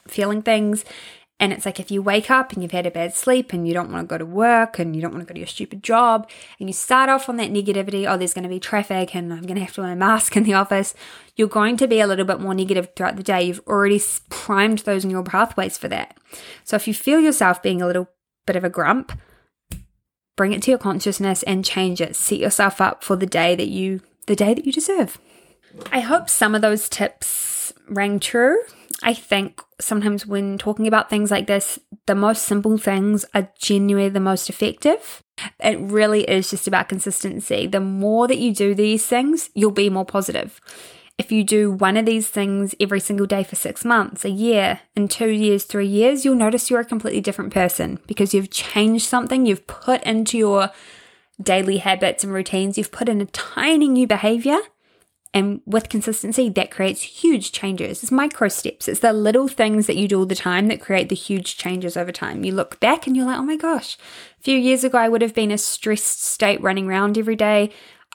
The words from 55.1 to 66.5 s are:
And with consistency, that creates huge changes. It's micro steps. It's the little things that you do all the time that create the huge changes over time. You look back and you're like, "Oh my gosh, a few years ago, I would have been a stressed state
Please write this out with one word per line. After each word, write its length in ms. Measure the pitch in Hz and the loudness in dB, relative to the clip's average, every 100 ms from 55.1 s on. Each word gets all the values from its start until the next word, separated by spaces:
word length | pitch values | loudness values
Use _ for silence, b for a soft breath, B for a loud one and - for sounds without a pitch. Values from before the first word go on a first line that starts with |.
| _ _ | _ _
And 260 | 196 202 202 - | 0 0 -2 -2
with 240 | 220 - | -2 0
consistency, 580 | 214 220 214 202 247 240 | -4 -2 -4 -2 0 2
that 220 | 190 - | 0 -2
creates 300 | - 190 - | -2 -2 -2
huge 500 | - - 339 247 - | -10 0 2 2 -2
changes. 500 | - 196 185 - - | -6 -6 -4 -6 -8
It's 120 | 240 | -2
micro 340 | 262 302 - 202 | 0 0 0 -2
steps. 400 | - - - - | -2 -6 -6 -6
It's 140 | - | 0
the 120 | 233 | 2
little 360 | 214 214 240 269 | 4 4 4 2
things 380 | 262 214 214 208 | 2 2 2 2
that 100 | 190 | 0
you 100 | 202 | 0
do 120 | 190 | 2
all 60 | 190 | 0
the 100 | 190 | -2
time 340 | 180 180 214 | 0 2 2
that 120 | - | 0
create 280 | - 190 190 | -2 -2 0
the 60 | 190 | -4
huge 420 | - 190 175 - | -4 -4 -4 -8
changes 380 | 180 185 175 175 | -6 -4 -4 -6
over 160 | 180 | -6
time. 320 | 180 - - 190 | -8 -10 -6 -4
You 80 | |
look 260 | 190 - - | -2 -4 0
back 260 | 220 320 294 | 2 2 0
and 100 | 262 | 0
you're 120 | 254 | 0
like, 100 | 262 | -2
"Oh 60 | |
my 140 | 269 311 | -2 -2
gosh, 400 | 330 302 - - B B B B | 0 -2 -4 -14 B B B B
a 20 | |
few 160 | 262 269 | 0 2
years 260 | 254 262 | 4 2
ago, 140 | 262 254 | 2 2
I 120 | 226 | 2
would 120 | 226 | 2
have 140 | 233 226 | 0 0
been 160 | 214 | 0
a 60 | 214 | 0
stressed 640 | - - 214 214 - - | -4 -4 -2 -2 -2 -4
state 380 | - - 202 | -6 0 0